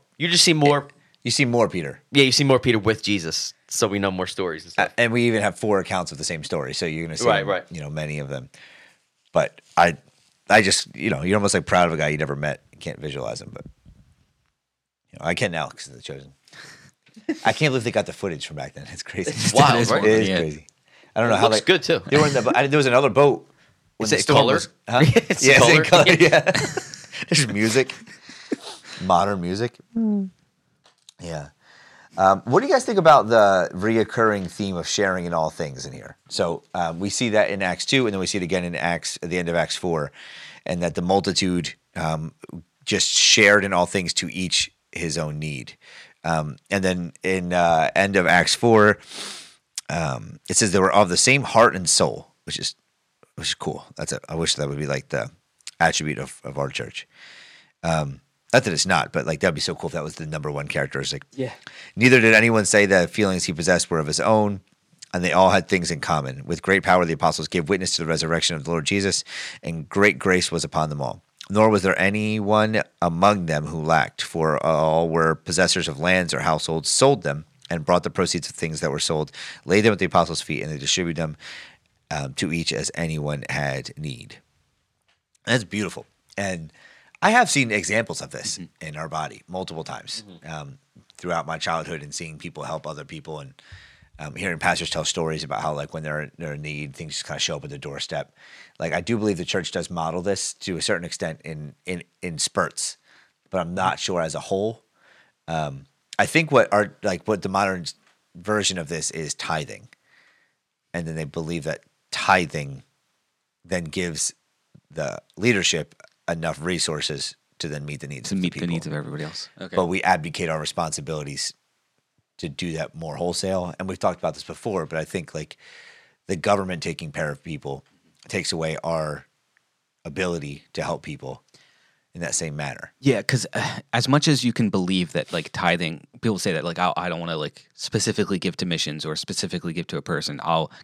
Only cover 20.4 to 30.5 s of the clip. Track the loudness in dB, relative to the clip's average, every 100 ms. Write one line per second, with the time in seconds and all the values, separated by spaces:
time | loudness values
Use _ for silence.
20.4 | -2 -6 -16 _ _ _ _ 0 2 4
21.4 | 4 4 4 2 2 -2 2 4 4 4
22.4 | 2 4 4 4 6 6 6 6 6 4
23.4 | -6 _ _ _ _ -6 0 2 6 6
24.4 | 6 2 -2 _ -2 4 6 6 4 4
25.4 | 8 8 10 8 8 8 8 8 8 8
26.4 | 4 0 -2 -4 -10 -16 -16 -14 0 2
27.4 | 2 2 4 4 2 -4 -20 -20 -20 -20
28.4 | -10 -10 -8 -18 -18 -8 2 4 4 0
29.4 | -2 -2 -4 -8 _ -2 0 0 -4 -10
30.4 | _